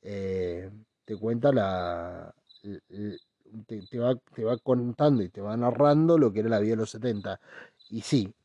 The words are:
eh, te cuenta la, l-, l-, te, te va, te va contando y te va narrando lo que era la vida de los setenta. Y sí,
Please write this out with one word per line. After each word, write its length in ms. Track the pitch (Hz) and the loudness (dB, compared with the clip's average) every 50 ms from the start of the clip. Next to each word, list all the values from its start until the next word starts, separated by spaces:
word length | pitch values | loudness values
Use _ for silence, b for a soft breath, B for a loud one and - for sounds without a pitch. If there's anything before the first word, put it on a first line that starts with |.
eh, 680 | - 101 101 98 98 95 95 95 90 87 87 90 95 98 104 107 110 _ _ _ _ | -14 -10 -8 -6 -6 -4 -4 -4 -4 -4 -6 -6 -10 -12 -16 -18 -20 _ _ _ _
te 100 | - 107 | -12 -10
cuenta 340 | 95 107 113 117 117 123 143 | -6 -4 -4 -2 2 2 2
la, 840 | 135 117 98 95 92 90 87 87 87 85 85 90 87 85 82 80 - _ _ _ _ _ | 2 2 2 0 0 -2 -2 -4 -4 -6 -8 -10 -12 -14 -16 -18 -20 _ _ _ _ _
l-, 200 | - 101 98 - - _ | -14 -14 -14 -14 -16 _
l-, 280 | 92 101 104 - 90 - _ _ _ _ _ _ 107 110 104 | -12 -10 -10 -10 -10 -12 _ _ _ _ _ _ -20 -20 -14
te, 200 | - 113 104 95 | -14 -14 -14 -12
te 120 | - - 117 | -10 -6 -2
va, 160 | 120 127 131 123 - _ _ | 0 0 0 -2 -6 _ _
te 100 | - 110 | -4 -2
va 140 | 113 123 113 | -2 -2 -2
contando 640 | - 135 127 123 120 120 113 - 147 151 139 113 | 0 0 0 2 0 -2 0 2 4 4 4 4
y 80 | 95 90 | 0 -2
te 100 | - 101 | -6 -8
va 160 | 101 104 110 | -6 -4 -2
narrando 640 | 120 120 123 120 120 143 147 147 151 160 165 170 156 | 0 0 2 4 4 6 6 6 6 6 6 6 6
lo 120 | 135 110 | 6 4
que 100 | 95 110 | 4 2
era 100 | 107 113 | 0 2
la 80 | 113 104 | 2 2
vida 140 | 104 110 | 2 2
de 40 | 113 | 2
los 140 | 110 110 - | 0 -2 -4
setenta. 500 | - 110 120 123 110 101 98 101 95 B B B B B B B B B _ _ | -6 -6 -4 -4 -4 -4 -6 -8 -8 B B B B B B B B B _ _
Y 100 | 107 113 | -12 -12
sí, 320 | - - 151 123 98 98 - _ _ | -2 0 0 2 0 -2 -6 _ _